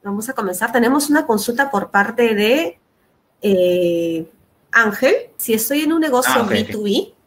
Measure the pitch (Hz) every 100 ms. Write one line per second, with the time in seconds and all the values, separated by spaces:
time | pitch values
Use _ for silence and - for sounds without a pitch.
0 | 202 202 247 262 202 180 226 233 233 285
1 | 285 294 311 214 226 240 277 202 - 202
2 | 208 226 233 208 214 277 339 - _ _
3 | _ _ _ _ 208 190 180 180 175 170
4 | 170 165 165 _ _ _ _ 226 220 202
5 | 262 453 - - - 220 - 285 311 330
6 | 311 247 254 254 220 220 214 214 208 226
7 | 392 _